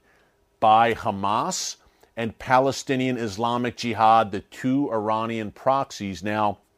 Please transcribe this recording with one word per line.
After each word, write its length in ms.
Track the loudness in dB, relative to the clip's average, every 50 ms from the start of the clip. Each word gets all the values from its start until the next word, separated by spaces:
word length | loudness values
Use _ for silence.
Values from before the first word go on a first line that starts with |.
| _ _ _ _ _ _ _ _ _ _ _ _
by 360 | 4 4 6 6 6 4 2
Hamas 840 | -2 -4 -4 -4 -2 -2 -2 0 0 -2 -2 -4 -6 -8 -8 -10 -14 _ _ _ _ _ _ _
and 200 | -8 -8 -8 -8
Palestinian 800 | -8 0 2 4 4 4 2 0 -4 -4 -4 -2 -2 -2 -2 -2
Islamic 600 | -4 -4 -6 -4 -2 -2 -2 -2 -2 -4 -4 -6
Jihad, 560 | -6 -6 -4 0 4 6 6 6 6 4 2
the 80 | -4 -8
two 500 | -10 _ -10 -6 -2 -2 0 0 0 -2
Iranian 640 | -2 -2 -2 -2 -2 -2 -2 -4 -4 -6 -8 -8
proxies. 720 | -12 -4 0 0 0 0 0 -4 -8 -8 -8 -8 -8 -6 -6
Now, 340 | -4 -2 0 0 -2 -2 -6 _ _ _